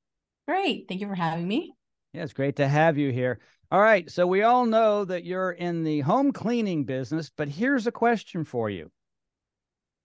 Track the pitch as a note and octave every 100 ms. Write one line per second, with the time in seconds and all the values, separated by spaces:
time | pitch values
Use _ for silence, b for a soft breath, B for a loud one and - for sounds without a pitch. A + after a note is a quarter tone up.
0 | _ _ _ _ - F#4 F#4+ G3 - F#3
1 | G3+ F#3 E3 E3 F3 B3 F4+ - _ _
2 | _ - D3+ - C#3 C#3 C#3 D3 E3 C#3+
3 | C#3 B2 B2+ A#2 b b - F3+ A3 G3+
4 | E3+ - F3+ F#3+ A3 B3 A#3+ A3 A3 G#3
5 | F#3+ F3+ E3+ F#3 F#3 F3 F3 E3+ D#3+ D3+
6 | C#3 B3 C#4+ - G#3+ A#3+ G#3 D#3+ C3+ C3
7 | A#2+ D#3 D#3 - D3 D3 B3+ C#4 A3 -
8 | A#3 A3+ - F3+ D3 B2 A2 F#2 D2+ _
9 | _ _ _ _ _ _ _ _ _ _